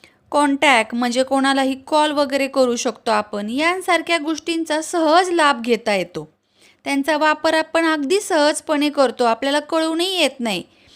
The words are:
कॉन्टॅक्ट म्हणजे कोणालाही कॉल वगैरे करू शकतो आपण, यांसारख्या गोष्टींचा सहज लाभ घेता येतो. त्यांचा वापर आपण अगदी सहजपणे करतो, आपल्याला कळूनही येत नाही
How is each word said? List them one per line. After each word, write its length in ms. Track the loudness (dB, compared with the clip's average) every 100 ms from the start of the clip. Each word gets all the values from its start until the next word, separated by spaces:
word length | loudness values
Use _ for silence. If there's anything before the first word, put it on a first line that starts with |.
| -20 _ -4
कॉन्टॅक्ट 640 | 0 2 2 4 4 2 -2
म्हणजे 280 | -2 0
कोणालाही 560 | 0 0 2 2 0 -2 -2
कॉल 240 | 0 2
वगैरे 360 | 0 0 0 -2
करू 280 | 0 0 0
शकतो 360 | -4 -6 -2
आपण, 380 | -2 -2 -6 -6
यांसारख्या 680 | -2 -2 -2 0 -2 0 -2
गोष्टींचा 640 | -2 -6 -4 -4 -2 -4
सहज 480 | -2 0 2 4 2
लाभ 320 | 2 2 0
घेता 340 | -2 -2 0 -2
येतो. 380 | -4 -8 -12 _ _ _ _ _
त्यांचा 340 | -6 -4 0 0
वापर 360 | 2 0 0
आपण 320 | 0 0 0 0
अगदी 340 | 0 0 -2
सहजपणे 720 | 0 2 2 0 -2 -2 0
करतो, 340 | 2 0 2
आपल्याला 360 | 0 0 0 -2
कळूनही 600 | -2 -2 0 -2 -2 0
येत 180 | -2 -2
नाही 240 | -6 -6 -8 _ _